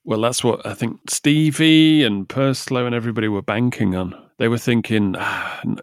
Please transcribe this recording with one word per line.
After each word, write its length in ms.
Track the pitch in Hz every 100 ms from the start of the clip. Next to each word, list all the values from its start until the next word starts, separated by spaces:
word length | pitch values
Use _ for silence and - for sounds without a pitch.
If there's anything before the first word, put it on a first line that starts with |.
Well, 160 | - 110
that's 240 | 117 127
what 200 | 120 104 107
I 80 |
think 260 | - 117 - -
Stevie 920 | - 151 151 156 139 160 160 160 156
and 240 | 123 101 95
Purslow 560 | 131 135 131 - 127 123
and 80 |
everybody 340 | 120 117 113 107
were 140 | 101
banking 520 | - 107 123 - 101
on. 200 | 92 90 - - -
They 100 | 117
were 100 | 117
thinking, 560 | 127 117 - 110 101 90
"Ah, 420 | - - - -
n-, 140 | - -